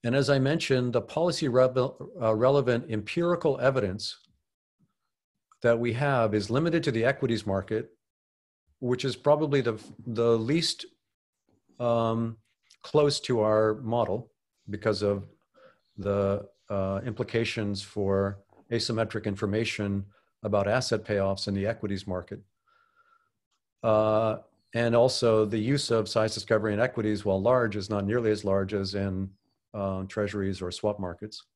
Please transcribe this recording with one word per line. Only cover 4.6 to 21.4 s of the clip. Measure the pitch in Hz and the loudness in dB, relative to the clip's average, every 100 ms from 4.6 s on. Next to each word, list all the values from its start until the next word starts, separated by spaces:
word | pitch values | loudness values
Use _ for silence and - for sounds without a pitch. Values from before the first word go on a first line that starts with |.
| _ _ _ _ _ _ _ _ _ _ | _ _ _ _ _ _ _ _ _ _
that | 120 117 | 2 2
we | 120 | 2
have | 113 143 131 113 | 0 0 2 2
is | 107 98 | 0 0
limited | 120 165 165 | 0 0 0
to | 147 | 0
the | 113 | 0
equities | 117 139 131 113 | 0 0 0 -2
market, | 104 98 95 110 120 _ _ _ _ _ _ _ _ _ | -2 -4 -2 -4 -6 _ _ _ _ _ _ _ _ _
which | 123 123 | -4 -2
is | 135 120 | -2 -2
probably | - 147 151 139 | 2 2 2 0
the, | 120 107 - - - | 0 -4 -10 -16 -8
the | 113 117 113 | 0 2 2
least, | 110 160 160 - - _ _ _ _ _ _ _ _ _ | 2 0 0 -4 -12 _ _ _ _ _ _ _ _ _
um, | 120 117 113 113 117 113 _ _ _ _ | 0 2 2 0 -2 -6 _ _ _ _
close | - 151 147 143 | 0 4 4 2
to | - 123 | -2 2
our | 107 107 110 110 | 4 4 4 0
model | 120 120 104 107 131 _ _ _ - | -2 0 0 -2 -6 _ _ _ -12
because | 101 110 98 | -4 0 0
of | 101 101 98 _ _ _ - _ _ - | 0 0 -4 _ _ _ -20 _ _ -8
the, | 101 101 98 101 101 _ _ | -2 0 0 0 -6 _ _
uh, | 101 95 98 | -4 -2 -4
implications | 127 104 113 117 113 - 101 101 | -6 -6 -4 -2 -2 -4 -4 -6
for | 98 - 98 98 98 98 _ _ _ | -8 -4 0 0 0 -4 _ _ _
asymmetric | 117 - 113 113 113 | -4 -2 -2 -2 -4
information | 104 98 104 107 110 - 101 98 98 _ _ _ | -4 -4 -2 0 -2 -2 -2 -4 -6 _ _ _
about | 107 104 98 | -2 0 2
asset | 120 127 110 | 0 0 -4
payoffs | 104 104 98 98 | -2 0 0 -2